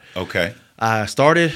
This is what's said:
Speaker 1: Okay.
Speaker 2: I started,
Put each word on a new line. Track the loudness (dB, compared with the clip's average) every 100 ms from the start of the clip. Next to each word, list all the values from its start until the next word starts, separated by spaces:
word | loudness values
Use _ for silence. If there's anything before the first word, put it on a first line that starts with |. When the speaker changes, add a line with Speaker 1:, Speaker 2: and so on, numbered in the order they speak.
| -12 -10
Speaker 1:
Okay. | -4 -2 -2 -6 _ -4
Speaker 2:
I | -2 -2 -2
started, | 2 4 4 0